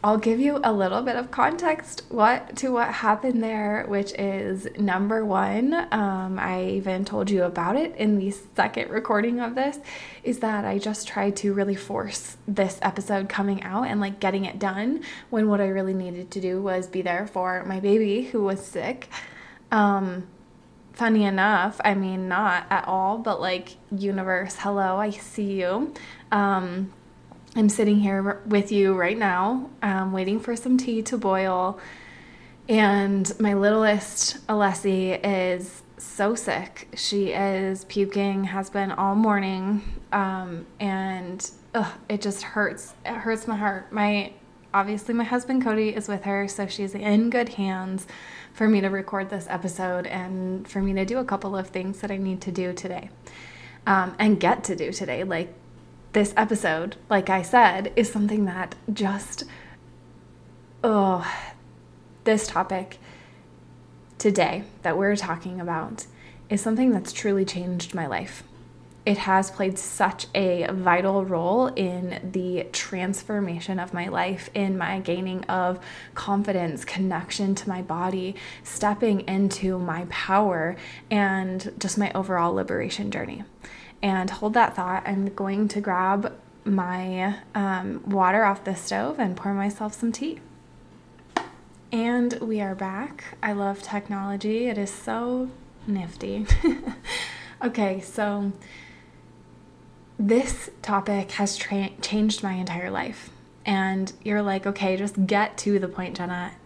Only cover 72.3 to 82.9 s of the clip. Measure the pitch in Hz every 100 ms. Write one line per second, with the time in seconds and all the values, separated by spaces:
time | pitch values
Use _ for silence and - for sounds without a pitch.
72.3 | 185 180 180 - - - 190 185 196 -
73.3 | 214 190 170 170 185 180 180 175 180 180
74.3 | 185 - - 196 190 170 190 190 175 190
75.3 | 185 - 185 180 185 - - - - -
76.3 | 202 202 190 170 156 - - 190 170 170
77.3 | - 196 196 - 185 185 160 185 190 185
78.3 | 196 - - - - 208 208 226 196 -
79.3 | 190 196 - 190 185 175 160 175 - -
80.3 | 190 208 170 160 185 - - - 208 196
81.3 | 190 185 185 208 - 190 208 202 - 190
82.3 | 180 170 - - - 202